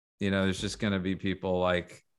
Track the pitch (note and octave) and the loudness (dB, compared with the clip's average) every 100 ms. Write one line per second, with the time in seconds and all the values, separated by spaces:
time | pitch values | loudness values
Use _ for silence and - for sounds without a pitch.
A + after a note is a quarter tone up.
0 | _ - G2 G2 F#2+ F#2 G2+ - G#2+ G2 | _ -4 0 2 2 0 -4 -2 -2 0
1 | F#2 F#2 G2 F#2 F#2+ F2+ F2+ F2+ E2+ - | -2 -2 -4 -4 0 2 4 2 0 -14
2 | _ | _